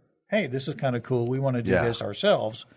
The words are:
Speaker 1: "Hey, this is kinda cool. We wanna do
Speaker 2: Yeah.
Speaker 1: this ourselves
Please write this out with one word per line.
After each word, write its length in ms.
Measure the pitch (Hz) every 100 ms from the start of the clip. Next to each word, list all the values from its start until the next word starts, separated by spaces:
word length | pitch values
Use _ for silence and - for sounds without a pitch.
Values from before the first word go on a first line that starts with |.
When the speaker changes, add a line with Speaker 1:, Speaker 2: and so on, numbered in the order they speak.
| _ _ -
Speaker 1:
"Hey, 180 | 214 143
this 200 | 131 143
is 60 | -
kinda 240 | 139 120
cool. 260 | - 123 120
We 100 | 131
wanna 240 | 135 123
do 100 | 101
Speaker 2:
Yeah. 120 | 90
Speaker 1:
this 180 | 117 113
ourselves 640 | 104 104 208 151 110 113 -